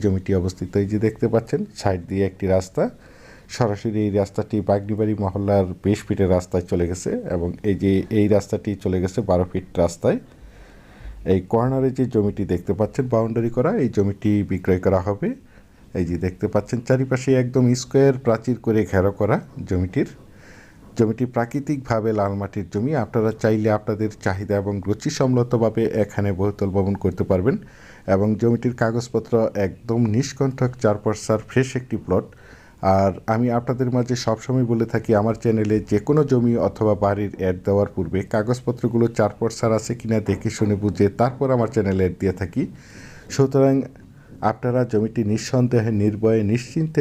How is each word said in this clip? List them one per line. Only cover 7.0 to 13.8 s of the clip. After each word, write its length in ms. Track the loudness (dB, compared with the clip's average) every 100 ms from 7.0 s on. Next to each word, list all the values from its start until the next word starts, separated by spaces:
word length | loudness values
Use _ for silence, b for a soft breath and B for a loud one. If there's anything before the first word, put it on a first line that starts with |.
| -4 -6 -4
এবং 140 | -4 -4 -4 -2
এই 60 | 0
যে 80 | 2 2 2 2
এই 80 | 4
রাস্তাটি 360 | 2 2 -4 -4 -4
চলে 140 | -2 0
গেছে 160 | -2 -2 0
বারো 140 | 2 2
ফিট 160 | -4 -6 0
রাস্তায়। 360 | 0 2 -2 -2 -6 B B B B B B B B B 0
এই 80 | 0 2
কর্নারে 380 | 0 2 2 0 0
যে 60 | 0
জমিটি 280 | 2 0 -2 -2
দেখতে 200 | -2 -2 -2
পাচ্ছেন 260 | -2 -2 0
বাউন্ডারি 360 | 0 0 0 -2 0
করা, 140 | 0 0